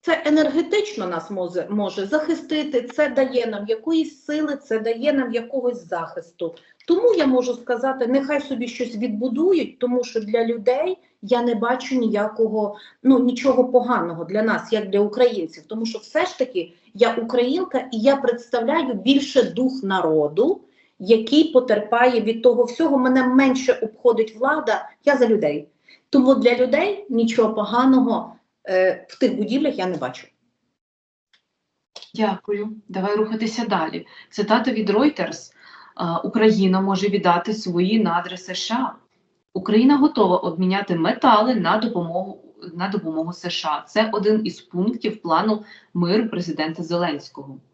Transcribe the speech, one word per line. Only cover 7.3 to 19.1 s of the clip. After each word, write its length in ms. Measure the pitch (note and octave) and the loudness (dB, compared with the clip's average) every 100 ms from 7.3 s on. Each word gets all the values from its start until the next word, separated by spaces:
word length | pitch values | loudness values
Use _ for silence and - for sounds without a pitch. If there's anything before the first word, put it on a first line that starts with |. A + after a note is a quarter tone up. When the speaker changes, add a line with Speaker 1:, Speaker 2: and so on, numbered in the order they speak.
| B3+ B3 | 2 0
Speaker 1:
сказати, 540 | A#3 - A#3 C4 C4+ A#3 | -6 -6 -4 -2 -2 0
нехай 340 | C4+ C4+ C#4+ | 0 0 -4
собі 260 | C#4 A#3+ A#3+ | -4 -6 -8
щось 280 | - A#3+ A3 | -6 -8 -4
відбудують, 840 | A#3 G#3 B3 A3+ F4 F4 A#3 - | -6 -4 -4 0 2 2 0 -4
тому 240 | B3 B3 | -2 -2
що 160 | A#3+ A3+ | -2 -6
для 260 | G#3 A3+ A3+ | -2 -2 0
людей 520 | A#3 G#3 C4 F4 F#4 _ _ | 0 0 0 -2 -4 _ _
я 200 | G3+ A#3+ | -2 0
не 140 | A#3+ A3 | 0 0
бачу 400 | A#3 B3+ - B3+ | -2 -2 -2 -2
ніякого, 800 | A3 G#3 G#3+ A3 A3 G#3+ G#3 - - _ | 0 0 -2 -2 -2 0 -4 -6 -20 _
ну, 160 | B3+ B3+ | 4 4
нічого 460 | A#3+ - C4+ B3+ - | 4 0 2 2 4
поганого 600 | A#3+ A#3 A3+ E3+ E3 E3 | 2 2 -2 -2 -6 -4
для 160 | G3+ | -2
нас, 320 | A3 F#3 - | 0 -2 -2
як 160 | G#3+ G3 | -4 0
для 100 | G3+ | 0
українців. 640 | G#3 A#3 A#3+ G#3 D#3+ - - | 0 2 2 2 -8 -12 -12
Тому 180 | A3 A3+ | -8 -8
що 140 | A3 | -8
все 260 | - D#4 F4+ | -6 -4 -4
ж 120 | - | -2
таки 360 | B3+ F3+ E3 _ _ | -4 -4 -8 _ _
я 220 | G3 A#3 A#3 | 0 0 0
українка 640 | A3+ B3+ B3 E4 F#4 B3+ - | -2 0 0 -2 -2 -4 -6
і 80 | A3 | 0
я 160 | B3 C#4 | 2 2
представляю 760 | A#3+ A#3 - A#3+ A#3 D#4+ C4 | 0 -4 -4 -4 0 0 -2
більше 500 | G#3 B3 | -2 2